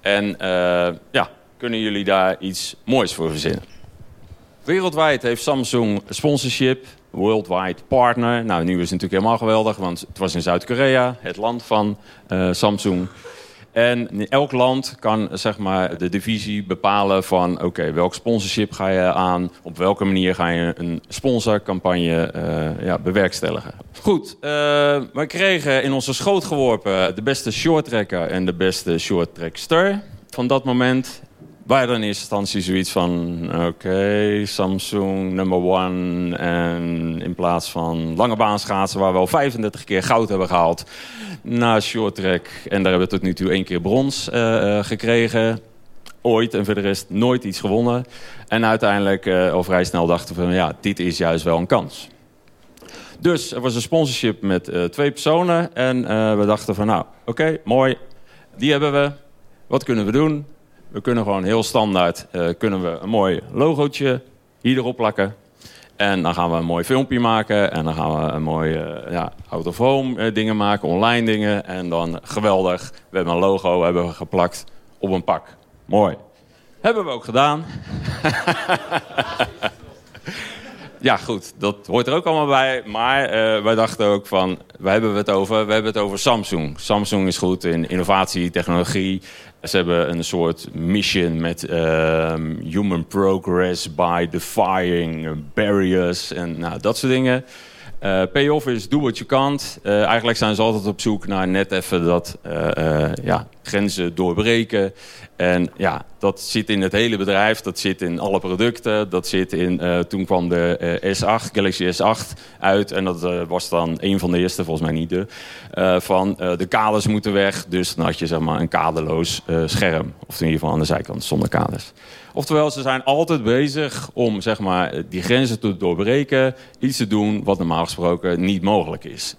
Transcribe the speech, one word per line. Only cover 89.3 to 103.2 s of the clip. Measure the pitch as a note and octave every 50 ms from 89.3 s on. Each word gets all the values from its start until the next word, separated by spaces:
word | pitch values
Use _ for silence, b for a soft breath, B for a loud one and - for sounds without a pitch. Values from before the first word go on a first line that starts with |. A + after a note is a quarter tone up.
| B B B B B B -
Ze | F#2 - G2
hebben | F2 E2+ F2 E2+ E2+ C2+
een | E2+ E2+ E2
soort | - - F2+ E2+ E2 E2 - - - -
mission | - E2 E2+ F#2+ G#2 F#2+ - - G2 F2 E2+ E2 D#2+
met, | E2 E2 E2+ - -
ehm, | - F2 E2 E2 D#2+ D#2+ D#2+ D#2+ D#2+ D#2+ D#2+ D#2+ E2 E2 D#2+ D#2+ D#2 D#2+ D#2+ D#2+
human | D#2+ D#2 F#2+ G#2 G2+ F2+ E2+ E2 -
progress | - G2 G2 F#2+ F#2+ F#2 F#2 G2 F#2 F2+ F#2 F2+ F2+ E2+ - F#2 D#2
by | D2 F2+ E2+ F2 F2 F2 E2
defying | D#2+ F2 - - - A2+ G2+ F2+ F#2+ F#2 F2+ F2 F2 E2+ E2+ E2 D#2+ D#2+ D#2+ D#2+ D#2 D2+ D2+ C#2+ -
barriers | - G#2+ G2+ G2+ G2 F#2+ F#2 F#2 F#2 F2+ F2 F2+ F2+ - - -
en, | - F2 E2+ E2 D2+
nou, | E2+ E2 E2 -
dat | - - B2 -
soort | - C3
dingen. | B2+ C3 C3 B2+ B2+ B2+ B2+ B B B B B B B B B B B
Eh, | - G2 F#2+ F#2+ F#2 F#2 -
payoff | C#3 C#3 D3 D3+ D3+ D3 C#3
is | B2 A2+ F#2+ F#2+
do | C#3 D3
what | D3 B2+ - -
you | A2+ -
can't. | C#3 C3 C3+ C#3 C#3+ C#3 - - - - -
Eh, | G2+ G2+ G#2 G#2+
eigenlijk | E2 A2 A#2 A2 A#2 A#2 -
zijn | A#2 G#2+ G#2+
ze | F#2+
altijd | A2 A2+ A2 A2 F#2+ G#2
op | G2 -
zoek | - A#2+ G#2+ G2 - -
naar | G2+ F#2+ F#2 F#2
net | F#2 F#2+ G2 -
even | G2 F#2 F2 - - F2 E2
dat, | E2 F2 E2+ E2+ - - -
eh, | - E2+ E2 D#2+ D#2+ D#2 - - D#2+ D#2+ D#2 D2+ D#2
eh, | D2+ - -